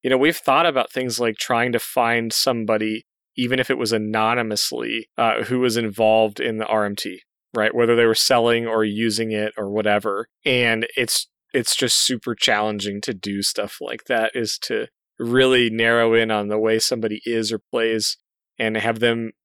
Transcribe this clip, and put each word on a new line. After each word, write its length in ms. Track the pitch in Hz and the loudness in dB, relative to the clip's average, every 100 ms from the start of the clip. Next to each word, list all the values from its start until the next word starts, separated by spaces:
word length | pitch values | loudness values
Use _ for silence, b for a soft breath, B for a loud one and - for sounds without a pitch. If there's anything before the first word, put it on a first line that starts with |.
You 80 | 127 | 0
know, 80 | 131 | 4
we've 180 | 151 - | 4 2
thought 300 | - 135 170 | 2 2 4
about 240 | 135 - | 0 -2
things 300 | 127 127 113 | -4 -4 -2
like 160 | 117 107 | -2 -2
trying 360 | - 117 123 | -2 0 2
to 60 | 113 | -2
find 540 | - 131 117 117 113 | -2 0 2 0 0
somebody, 720 | - 135 120 110 110 110 110 - _ _ - | 0 0 0 0 0 0 -4 -10 _ _ -4
even 220 | 120 131 | -2 0
if 100 | 123 | 0
it 100 | 127 | -2
was 140 | 113 | 0
anonymously, 1160 | 113 107 110 110 120 113 104 - 120 117 113 - - | -2 -2 0 2 0 -2 -4 -4 -4 -6 -8 -8 -2
uh, 240 | 113 117 | 0 0
who 160 | 110 123 | -2 0
was 180 | 127 113 | 0 0
involved 640 | 113 101 110 110 110 104 | -4 0 4 4 2 0
in 200 | 123 110 | -4 -4
the 80 | 107 | -2
R 180 | 110 | 0
M 100 | 104 | 0
T, 280 | 101 95 92 _ _ _ | -4 -8 -12 _ _ _
right? 220 | 117 107 | -2 0
Whether 220 | 117 117 120 | 2 4 6
they 80 | |
were 100 | 117 | 4
selling 520 | 113 - 123 117 117 117 | 4 4 4 4 2 2
or 180 | 113 | 0
using 480 | 107 104 113 107 113 | 0 0 -2 0 -2
it 200 | 104 107 - | -2 -4 -4
or 140 | 101 | -4
whatever. 580 | 107 107 104 104 98 117 _ | -2 2 2 0 -4 -8 _
And 420 | 147 123 120 113 117 - | -2 2 2 0 -2 -4
it's, 300 | 120 - - _ _ | -2 -2 -4 _ _
it's 220 | 135 117 | -2 -2
just 320 | - 127 - - | -2 0 0 0
super 300 | 123 - 113 | -2 -6 -2
challenging 640 | - 107 107 104 101 101 | 0 2 0 -2 -6 -6
to 120 | 117 | -8
do 300 | 98 101 101 | -8 -6 -4
stuff 360 | 98 - 101 - | -4 -4 -6 -8
like 240 | - 117 | -12 -12
that, 260 | - 120 110 | -4 -2 0
is 220 | 127 110 - | -2 -6 -6
to 240 | - 110 - _ _ - | -6 -6 -6 _ _ -10
really 500 | 117 127 131 127 117 | 0 4 4 4 2
narrow 460 | 110 113 117 117 | 2 2 4 4
in 160 | 113 113 | 4 2
on 160 | 107 104 | 0 -2
the 120 | 107 | 0
way 200 | 110 110 | 2 2
somebody 420 | - 120 110 107 | 0 -2 -4 -6
is 260 | 117 113 107 | -4 -2 -2
or 80 | 110 - | -6 -6
plays 460 | 117 113 113 107 - _ _ _ - | -2 0 0 -2 -6 _ _ _ -6
and 200 | 113 110 | -4 -2
have 240 | 113 113 | -2 0
them 320 | 120 117 113 - | 0 0 -4 -12